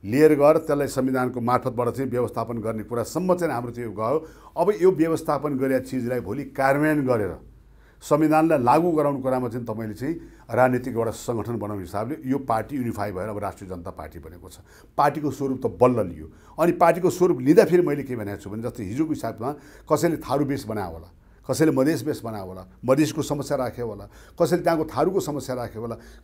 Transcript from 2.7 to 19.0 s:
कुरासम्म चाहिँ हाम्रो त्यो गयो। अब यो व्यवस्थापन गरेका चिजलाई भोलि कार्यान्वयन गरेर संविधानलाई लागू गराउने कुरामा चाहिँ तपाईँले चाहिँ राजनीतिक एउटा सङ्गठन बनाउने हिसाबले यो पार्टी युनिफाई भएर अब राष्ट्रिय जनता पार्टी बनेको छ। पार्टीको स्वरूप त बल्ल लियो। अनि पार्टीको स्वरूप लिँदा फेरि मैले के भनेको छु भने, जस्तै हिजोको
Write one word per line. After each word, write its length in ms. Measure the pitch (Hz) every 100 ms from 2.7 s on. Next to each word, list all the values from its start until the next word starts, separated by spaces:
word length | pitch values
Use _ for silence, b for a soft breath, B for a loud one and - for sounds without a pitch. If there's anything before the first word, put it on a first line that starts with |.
| 110
कुरासम्म 520 | 101 120 110 160 185
चाहिँ 200 | 180 160
हाम्रो 180 | 120 123
त्यो 180 | 117 117
गयो। 360 | 101 113 156 160 B B -
अब 160 | 175 208
यो 80 | 185
व्यवस्थापन 680 | 151 160 160 160 139 147 131
गरेका 200 | 135 131
चिजलाई 420 | 131 131 117 127
भोलि 240 | 90 131
कार्यान्वयन 600 | 139 - 135 143 156 151 131
गरेर 440 | 117 95 80 - - - b b b
संविधानलाई 580 | - 151 156 156 165 151
लागू 320 | 120 151 175
गराउने 280 | 156 143 135
कुरामा 280 | 131 127 123
चाहिँ 180 | 120 117
तपाईँले 280 | 110 110
चाहिँ 200 | 101 135 165 B B B
राजनीतिक 460 | 117 127 123 127 113
एउटा 140 | 113
सङ्गठन 460 | - - 117 117 113
बनाउने 260 | 101 101
हिसाबले 340 | 85 101 117 156
यो 140 | 131 135
पार्टी 380 | 123 110 107 143
युनिफाई 360 | 120 117 104
भएर 160 | 92 104
अब 100 | 104
राष्ट्रिय 320 | 98 - 92
जनता 200 | 90 87
पार्टी 280 | 82 76 85
बनेको 300 | 80 87 90
छ। 100 | - - b b -
पार्टीको 340 | 143 151 147
स्वरूप 360 | 127 139 120 110
त 120 | -
बल्ल 260 | 123 120 92
लियो। 240 | 78 78 B B B
अनि 140 | 170
पार्टीको 380 | - 170 170 175
स्वरूप 300 | - 180 143
लिँदा 240 | 131 175
फेरि 180 | 196 180
मैले 200 | 151 143
के 140 | 123 120
भनेको 200 | 101 95
छु 140 | 95
भने, 120 | 107
जस्तै 220 | 117 -
हिजोको 280 | 95 123